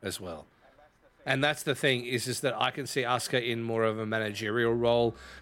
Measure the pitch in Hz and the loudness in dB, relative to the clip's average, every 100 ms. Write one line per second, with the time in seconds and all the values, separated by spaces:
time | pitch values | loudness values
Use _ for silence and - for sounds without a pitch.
0 | 101 87 92 82 - _ - _ - _ | -8 -8 -8 -12 -14 _ -20 _ -20 _
1 | _ _ - 135 147 151 - 135 147 123 | _ _ -4 0 2 0 -2 0 2 2
2 | 120 123 117 120 139 117 127 135 127 - | 0 -2 -2 -2 -2 0 -2 -2 -4 -2
3 | 120 127 - 131 120 117 117 113 113 110 | 0 0 0 -2 0 -2 -2 2 2 2
4 | 110 110 107 101 107 113 117 117 117 120 | -2 -2 -2 -2 -2 2 2 4 4 6
5 | 120 110 - - | 4 0 -14 -16